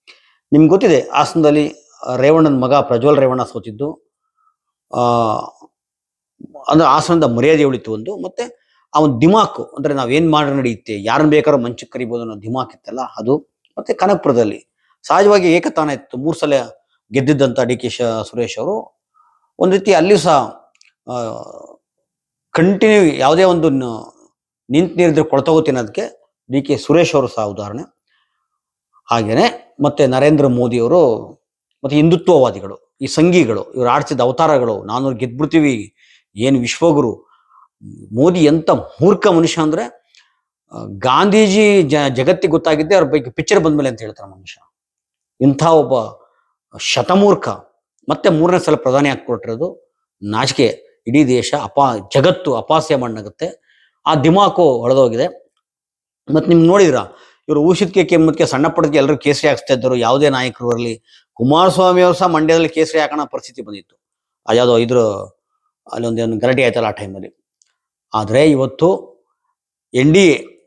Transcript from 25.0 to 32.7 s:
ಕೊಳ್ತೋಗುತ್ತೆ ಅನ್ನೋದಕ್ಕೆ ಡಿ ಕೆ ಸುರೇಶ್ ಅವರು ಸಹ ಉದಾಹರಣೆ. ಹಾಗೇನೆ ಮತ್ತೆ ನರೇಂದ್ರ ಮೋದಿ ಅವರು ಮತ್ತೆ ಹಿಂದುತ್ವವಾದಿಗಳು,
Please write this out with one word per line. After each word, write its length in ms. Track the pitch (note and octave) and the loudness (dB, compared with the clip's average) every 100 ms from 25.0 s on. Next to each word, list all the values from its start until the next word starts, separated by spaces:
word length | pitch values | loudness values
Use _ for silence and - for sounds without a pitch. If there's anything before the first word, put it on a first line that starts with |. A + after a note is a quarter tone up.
| F3 D3+ | 0 2
ಕೊಳ್ತೋಗುತ್ತೆ 480 | D3+ C#3 C3+ D#3+ D#3 | 0 0 2 0 0
ಅನ್ನೋದಕ್ಕೆ 600 | B2+ A2 A2 A3 - _ _ - | -2 -4 -8 -10 -12 _ _ -8
ಡಿ 100 | C3+ | -6
ಕೆ 140 | C#3 C#3+ | -2 -4
ಸುರೇಶ್ 380 | - D#3 E3+ | 0 0 2
ಅವರು 140 | C#3+ B2 | 0 -2
ಸಹ 140 | - | -4
ಉದಾಹರಣೆ. 560 | G#2 G2 G2+ A2+ - _ _ _ _ _ _ _ _ _ _ _ - | -8 -8 -10 -12 -16 _ _ _ _ _ _ _ _ _ _ _ -6
ಹಾಗೇನೆ 580 | A#2 G#2 A#2+ A3+ - _ - | -4 -2 0 0 -2 _ -4
ಮತ್ತೆ 220 | C#3+ C#3+ C3+ | -2 0 0
ನರೇಂದ್ರ 400 | B2+ D3 D#3 C#3 | 2 2 2 2
ಮೋದಿ 320 | B2 B2 A#2+ | 0 -2 0
ಅವರು 500 | A#2 F3 C#3+ A2 - - _ _ _ _ | 0 2 2 0 -8 -20 _ _ _ _
ಮತ್ತೆ 120 | C3+ D3 | -4 2
ಹಿಂದುತ್ವವಾದಿಗಳು, 1000 | D#3+ F3 - D#3+ B2 F#2+ F#2+ | 2 2 4 4 4 -2 -12